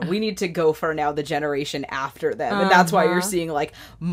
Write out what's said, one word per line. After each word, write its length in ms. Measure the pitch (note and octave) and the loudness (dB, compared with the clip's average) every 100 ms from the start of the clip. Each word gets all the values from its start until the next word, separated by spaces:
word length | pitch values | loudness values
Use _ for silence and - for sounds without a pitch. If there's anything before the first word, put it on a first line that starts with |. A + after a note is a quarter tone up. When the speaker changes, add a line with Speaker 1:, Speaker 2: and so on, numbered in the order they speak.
| D#3+ | -4
Speaker 1:
We 120 | G3+ | -2
need 200 | A3 G3+ | -2 -2
to 80 | F#3+ | -4
go 260 | E3 D#3+ | 0 2
for 180 | D#3 E3+ D#3 | 2 -2 -2
now 160 | D3 | -2
the 100 | D3 | -2
generation 640 | C#3+ D3+ D3 C#3 C#3+ D3 C#3 | -2 -2 -2 -2 -4 -6 -6
after 440 | C3+ C3+ - D#3 | -6 -8 -4 -4
them." 260 | - C#3+ G3+ | -2 -2 0
And 100 | G3 | 6
that's 200 | F3+ F3+ | 6 6
why 120 | F#3+ | 4
you're 160 | D#3+ F3+ | 4 2
Speaker 2:
Uh-huh. 20 | |
Speaker 1:
seeing, 280 | F#3 F#3 E3 | 0 -2 -2
like, 240 | D3 D#3 - - - E3+ | -2 -4 -8 -20 -10 -2